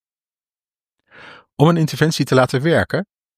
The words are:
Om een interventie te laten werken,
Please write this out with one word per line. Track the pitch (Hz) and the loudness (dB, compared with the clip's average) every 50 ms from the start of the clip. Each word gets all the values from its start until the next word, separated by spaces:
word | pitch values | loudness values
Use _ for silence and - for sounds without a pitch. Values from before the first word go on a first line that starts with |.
| _ _ _ _ _ _ _ _ _ _ _ _ _ _ _ _ _ _ _ _ _ _ - - - - - - _ _ _ | _ _ _ _ _ _ _ _ _ _ _ _ _ _ _ _ _ _ _ _ _ _ -20 -20 -20 -20 -20 -20 _ _ _
Om | - 143 170 | 2 2 2
een | 170 | 2
interventie | 165 160 - - - 151 160 - - 143 | 2 0 -2 -2 -2 -2 -2 -2 -4 -2
te | - 139 | 0 2
laten | 131 127 - - 131 | 2 2 2 0 -2
werken, | 139 170 160 113 92 - - 151 196 _ _ _ _ _ _ | -2 0 0 0 0 -2 -4 -8 -8 _ _ _ _ _ _